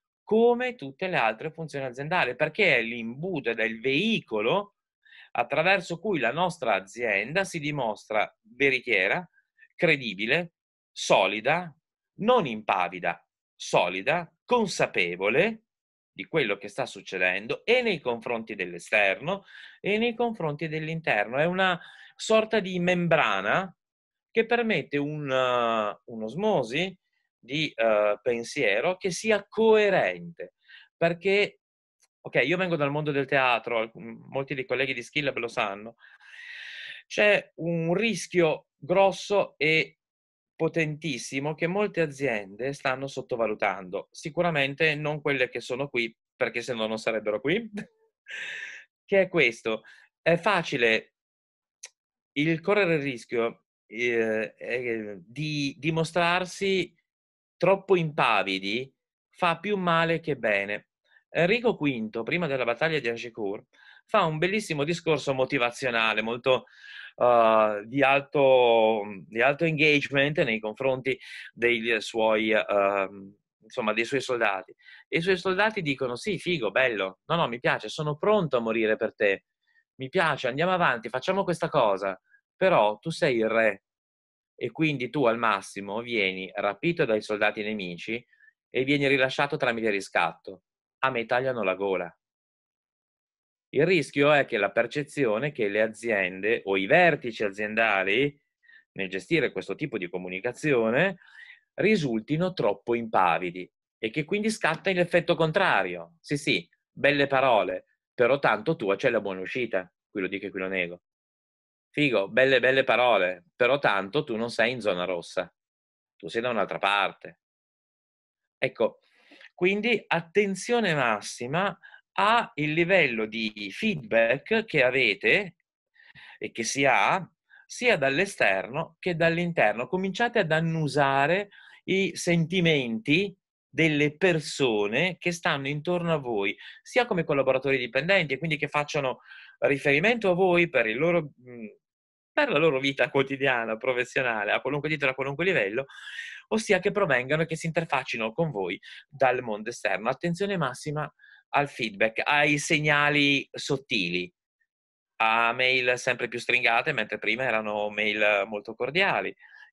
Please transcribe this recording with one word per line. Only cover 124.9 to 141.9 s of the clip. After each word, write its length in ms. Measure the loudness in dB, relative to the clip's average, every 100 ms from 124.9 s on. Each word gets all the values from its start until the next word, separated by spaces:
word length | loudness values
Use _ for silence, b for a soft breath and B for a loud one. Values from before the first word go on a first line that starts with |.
| 4 2 2 2 2 0 -12 _ _ _ B B B B -14
e 120 | -10
che 120 | -6
si 220 | -4 0 2
ha 420 | 4 2 0 -4 _ b b -18
sia 320 | -2 0 2
dall'esterno 1000 | 2 0 -2 0 2 2 -2 -6 -8 _
che 160 | -6 0
dall'interno. 720 | 0 0 -2 2 2 2 -4
Cominciate 520 | -4 -2 -2 0 0
ad 120 | 0
annusare 1000 | 0 0 -2 0 2 2 4 2 2 -2 B B B -2
i 300 | 0 0 -2
sentimenti 1200 | 0 2 2 2 4 2 0 -2 2 2 0 -6 _ _ _
delle 460 | 2 2 4 0 2
persone 1040 | 2 2 -2 0 2 2 0 0 0 -2
che 140 | -6
stanno 360 | -2 -2 -2 -2
intorno 460 | -4 -2 -2 0
a 40 | -2
voi, 400 | -2 -2 -2 -4 B B
sia 240 | -2 0 2
come 180 | 0
collaboratori 540 | 0 2 2 2 0 -2
dipendenti 560 | -2 -2 2 2 0
e 40 | -4
quindi 200 | -4 -4
che 100 | -2
facciano 520 | -4 -2 -2 -4 -6 B B B -2
riferimento 720 | 0 2 2 4 4 2 2
a 20 |
voi 360 | 4 4 4 4
per 180 | 2 0
il 100 | 0
loro, 360 | 2 0 -2 -10
mm, 240 | -20 -16 -16 -18 _